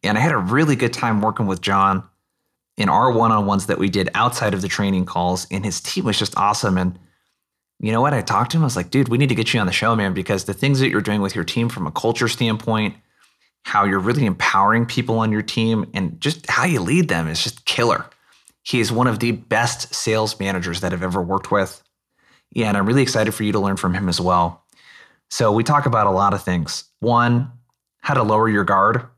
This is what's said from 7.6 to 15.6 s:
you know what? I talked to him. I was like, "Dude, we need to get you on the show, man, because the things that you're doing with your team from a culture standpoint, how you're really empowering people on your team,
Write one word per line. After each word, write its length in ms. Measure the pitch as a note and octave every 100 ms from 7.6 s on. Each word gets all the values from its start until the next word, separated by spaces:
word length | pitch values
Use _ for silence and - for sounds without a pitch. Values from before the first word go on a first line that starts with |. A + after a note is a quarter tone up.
| _ _
you 140 | G#2+
know 80 | A2+
what? 140 | C#3
I 80 | C3+
talked 300 | G2 G2+ A#2+
to 40 | E3
him. 60 |
I 40 | D3+
was 100 | A#2+
like, 120 | F2
"Dude, 200 | C3 C3+
we 100 | A#2
need 100 | C#3+
to 60 |
get 180 | A2+ G#2+
you 80 | A#2+
on 60 | G2
the 60 |
show, 220 | - A2
man, 200 | A2+ G2
because 300 | F#2 F#2 G2
the 100 | -
things 260 | G2+ C3+ C#3
that 80 | C3
you're 140 | G#2
doing 180 | G#2 G#2
with 140 | G2
your 100 | -
team 240 | E2 - A#2
from 180 | - F2
a 40 |
culture 380 | - A2+ A2+ A#2+
standpoint, 680 | - A#2+ G#2+ A2+ A2 G#2+ - _ _ _ _ _ _
how 200 | - G#2
you're 160 | G2 F#2+
really 240 | F#2+ B2
empowering 600 | A2+ F2+ - F#2+ G2+ A2+ A#2
people 320 | - A#2+ A2+
on 120 | A2
your 120 | G#2+
team, 440 | G#2+ -